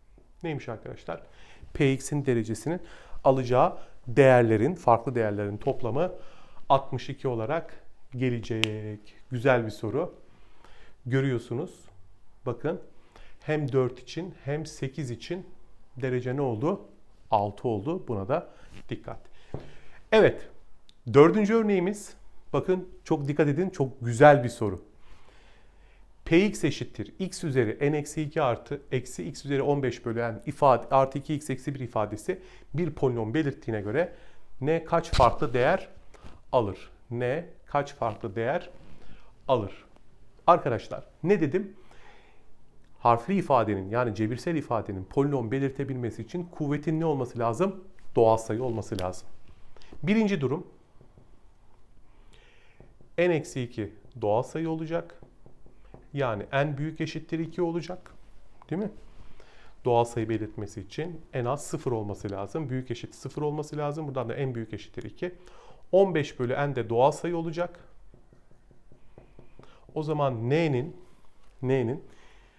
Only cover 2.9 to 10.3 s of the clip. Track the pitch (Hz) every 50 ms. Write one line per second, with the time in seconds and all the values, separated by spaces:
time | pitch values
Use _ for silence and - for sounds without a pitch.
2.9 | - - - - - - - 139 135 131 127 117 123 123 151 190 - - - -
3.9 | - - - 120 117 143 139 131 127 123 120 110 110 104 110 143 196 170 - 123
4.9 | 117 107 - 139 123 120 113 107 104 101 104 101 104 107 - 143 123 - - 113
5.9 | 117 143 175 180 - - - - - - - - - - - - 139 135 - -
6.9 | - 120 - - 135 - - 135 120 113 110 110 151 170 - - - - - -
7.9 | - - - - - 120 131 127 120 117 110 - 120 110 110 110 107 107 107 107
8.9 | 107 104 - - - - - - 131 120 113 135 127 120 113 110 104 - - 107
9.9 | 104 139 180 185 - - - -